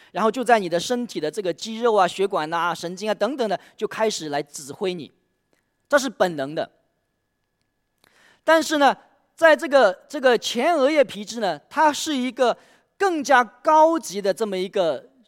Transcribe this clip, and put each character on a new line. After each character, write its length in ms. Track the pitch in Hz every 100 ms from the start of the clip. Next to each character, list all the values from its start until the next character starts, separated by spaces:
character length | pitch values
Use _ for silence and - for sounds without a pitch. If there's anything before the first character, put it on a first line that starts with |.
| _
然 100 | 175
后 80 | 220
就 100 | 247
在 160 | 233 226
你 120 | 175
的 100 | 170
身 260 | - 247 240
体 140 | 185
的 100 | 151
这 120 | 180
个 120 | 185
肌 280 | 170 220 220
肉 120 | 240
啊、 140 | 214 175
血 180 | - 196
管 260 | 185 156
啊、 220 | 170 170
神 220 | 165 170 185
经 160 | 214
啊 20 |
等 220 | 196 208 285
等 120 | 226
的， 120 | 175 _ -
就 100 | 214
开 240 | - 226
始 200 | - 156
来 120 | 143
指 300 | 147 - 135
挥 220 | 139 190
你， 180 | 180 113 _ _ _ _ _ _ _ -
这 100 | 302
是 100 | 262
本 260 | - 185 156
能 180 | 139 160
的。 160 | 113 _ _ _ _ _ _ _ _ _ _ _ _ _ _ _ _ _
但 220 | - 320
是 140 | - 302
呢， 180 | 277 190 _ _ _ -
在 180 | 330
这 140 | 294 320
个， 380 | 269 208 180 -
这 120 | 294
个 180 | 262 233
前 360 | - 233 294
额 160 | 330 269
叶 140 | 311
皮 220 | 208 196 208
质 160 | 226
呢， 180 | 202 147 _
它 220 | 277 302
是 240 | 277 320 277
一 160 | 247
个 260 | 233 247 180 _ _ _ -
更 240 | 392 320
加 220 | 240 254
高 560 | 226 _ - 311 311 330
级 220 | 220 190
的 120 | 196
这 140 | 185 220
么 100 | 185
一 120 | 185
个 400 | 208 165 127 - _